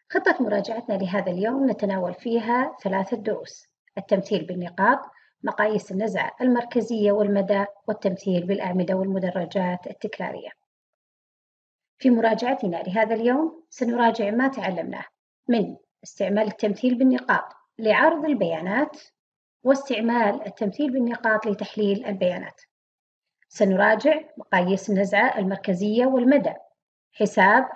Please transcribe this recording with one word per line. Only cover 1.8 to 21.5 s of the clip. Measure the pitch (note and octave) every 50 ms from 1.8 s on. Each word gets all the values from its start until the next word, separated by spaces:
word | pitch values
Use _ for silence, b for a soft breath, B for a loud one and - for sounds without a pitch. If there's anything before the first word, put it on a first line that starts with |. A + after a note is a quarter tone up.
| - G3 F#3+ F#3+ F3+ F3 F3+
فيها | - - A#3+ A3+ A#3 G#3+ A3+ A#3+ B3 C4 D#4 - - -
ثلاثة | G3 F#3+ F#3+ F#3+ - B3 G#3
دروس: | G3+ A3 G3+ - - - - - _ _ _ _ _ _ - -
التمثيل | G3 - G#3 F#3+ F#3+ - G#3+ F#3 D#3+
بالنقاط، | E3+ F3+ F3+ F3 E3+ - - G3 G#3+ C4+ - - - b b b b b b -
مقاييس | G#3 - - G#3 G#3+ G#3+ G#3 - -
النزعة | F#3 F#3+ G#3+ A3 F#3 F3 C3+ - - -
المركزية | B3+ B3+ A#3+ A#3+ A#3+ A#3+ - A#3+ G#3 A3 A#3 A3 G#3 G3+
والمدى، | G3+ G#3 G#3 G3+ G3+ G3 G3 F#3+ G#3 G3 G3+ G3+ - _ - -
والتمثيل | G#3 G#3+ - G3 F3+ - - G3 F#3 F3 F3
بالأعمدة | F3+ G3 - - F3+ F3+ F#3 F3 E3 F#3
والمدرجات | F#3 F#3+ G3 F#3+ F#3+ F#3 F3+ - F#3+ E3+ E3 - G3 F3+ F3+ F3+ F3+ - -
التكرارية. | G3+ - - G#3 - - F#3 - - - - - - _ _ _ _ _ _ _ _ _ _ _ _ _ _ _ _ _ _ _ _ _ _ _ _ _ _ _ _ -
في | - C4
مراجعتنا | A#3+ A3+ A3 A3+ G#3+ G#3+ A#3+ B3 C#4 - - F#3 E3+ E3+
لهذا | - F#3 F3+ A3+ A3 G#3 A3+
اليوم | A3 A3+ A#3+ B3 C#4 D#4+ E4 - - - _
سنراجع | - - B3+ A#3 A#3 A#3+ A#3+ A3+ A3+ - G#3+ G3
ما | G#3+ A#3 C4 C4+
تعلمناه | C4+ A3+ F#3 F#3 F#3 E3+ E3 - - - - - _ _ _ _ _ _ _ -
من | A#3+ A#3 F#3+ E3+ - - _ _ _ _ -
استعمال | - - - G3+ F#3 G3+ G#3 A3 G#3
التمثيل | - - - G#3+ G3 - - B3+ B3
بالنقاط | A#3 C4 C4 B3+ B3 - - G3 E3+ - - - _ _ _ _ -
لعرض | A3+ G#3+ G3+ F3+ C4 D#4+ E4 D#4 C#4+
البيانات، | D#4 C#4+ G#3 G3 E3+ E3 D#3 E3 F#3 G3+ B3 D4+ D4+ - - - _ _ _ _ _ _ _ _ _ _ _ -
واستعمال | B3 C#4 C4+ - - B3 G#3 A3+ A#3 A#3 A#3+ A3+ G3+ G3+ - - G3
التمثيل | - - A3+ G3 - - D4 C#4+
بالنقاط | B3 C4+ A#3+ A#3 A#3 - - A3+ A3 G#3+ -
لتحليل | A3+